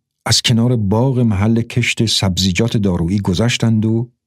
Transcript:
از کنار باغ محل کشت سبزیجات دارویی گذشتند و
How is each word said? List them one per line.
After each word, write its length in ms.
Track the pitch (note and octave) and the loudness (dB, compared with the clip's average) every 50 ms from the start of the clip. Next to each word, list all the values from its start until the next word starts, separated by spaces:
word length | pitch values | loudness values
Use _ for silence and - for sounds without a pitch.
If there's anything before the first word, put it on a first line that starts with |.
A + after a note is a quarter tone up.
| _ _ _ _ _ | _ _ _ _ _
از 160 | - - - | -2 -2 -2
کنار 340 | - - B2 A2+ A2+ B2 B2+ | 0 0 2 2 2 2 0
باغ 440 | A2+ G#2 F#2+ G#2+ A2 B2 C#3 C3 B2 | 0 0 0 0 2 0 0 0 0
محل 420 | B2 A#2 G#2 F#2 G#2 A2 A2+ A2+ | 0 0 2 0 2 2 2 0
کشت 440 | A#2 - - B2 A#2 - - - A#2 | -2 -2 -2 -2 -2 -2 -2 -2 -2
سبزیجات 720 | G#2+ - - - G2 F2+ E2+ F#2+ G2 F2+ F2 A2+ A2 - A#2+ | 0 0 0 0 -2 0 0 0 0 0 0 -2 0 0 0
دارویی 420 | G2 G2+ F2+ E2+ E2 E2 G2 G#2+ | 0 0 0 0 -2 -2 -2 -2
گذشتند 680 | G2 G2 F2+ D#2+ A2+ A#2+ A#2+ - - A2+ A2+ A2 G#2+ | 0 -2 0 0 0 0 0 0 0 0 2 2 0
و 260 | A2 A2 A2+ B2 - _ _ _ | 0 0 -2 -4 -6 _ _ _